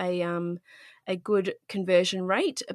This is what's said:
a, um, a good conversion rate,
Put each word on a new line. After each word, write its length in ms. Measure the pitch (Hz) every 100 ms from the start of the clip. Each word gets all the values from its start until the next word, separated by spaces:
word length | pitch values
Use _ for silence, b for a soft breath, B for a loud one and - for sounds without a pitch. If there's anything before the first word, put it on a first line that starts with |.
a, 220 | 180 180
um, 380 | 170 175 175 175 _ B B B -
a 100 | 185
good 380 | - 208 185 - -
conversion 560 | 196 185 180 185 190
rate, 380 | 180 202 370 262 -